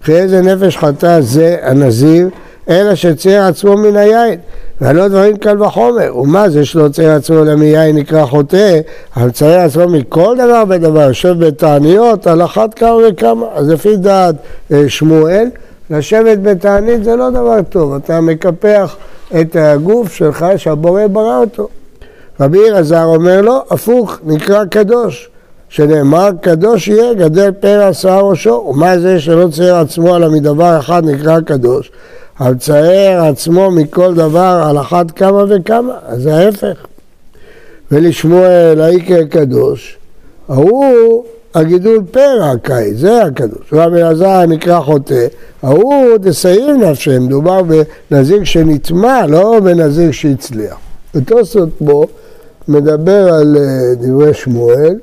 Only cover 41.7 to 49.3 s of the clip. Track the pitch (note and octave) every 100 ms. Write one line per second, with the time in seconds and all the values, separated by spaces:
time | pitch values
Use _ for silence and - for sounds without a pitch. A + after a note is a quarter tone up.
41.7 | F3+ G3 A3+ F#3 B3+ C#4+ B3 D#3 B2+ D3+
42.7 | B2+ G#2 G#2+ F3 A#3+ F#3 C3 A#2 - -
43.7 | D3+ E3+ E3+ E3 D#3+ F#3+ F#3+ E3+ D#3 F3
44.7 | F3 C#3 D3+ C#3 C3 A#2+ - - - C3
45.7 | D3+ A#3+ C#4+ B3+ A3+ F#3+ D3+ F#3 F#3+ C#4+
46.7 | C#4 G3 C#3+ - C3 B2+ C#3 E3 F#3+ F3
47.7 | D#3 D3+ - - C#3+ C3+ G3+ F3 E3+ D#3+
48.7 | C#3+ - E3+ A3+ C4+ E3